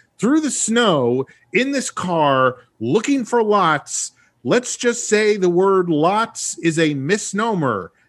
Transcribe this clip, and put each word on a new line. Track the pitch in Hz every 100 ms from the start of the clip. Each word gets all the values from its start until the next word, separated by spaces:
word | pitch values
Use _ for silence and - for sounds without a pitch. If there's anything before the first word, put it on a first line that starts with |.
| _ -
through | 220 311
the | 302
snow | - - 233 226 151 120 127 131 _ _
in | 196 262
this | 277 -
car | - 180 165 147 135 131 123 _ -
looking | 110 202 285 277
for | 220 240
lots. | 214 208 170 147 - - - - _ _
Let's | 120 220 240 -
just | 240 233 -
say | 208 214 208
the | 180
word | 175 196 190 175
lots | 151 165 208 226 - - -
is | 165 160
a | 160
misnomer. | 143 139 208 - 196 226 196 139 101 82 _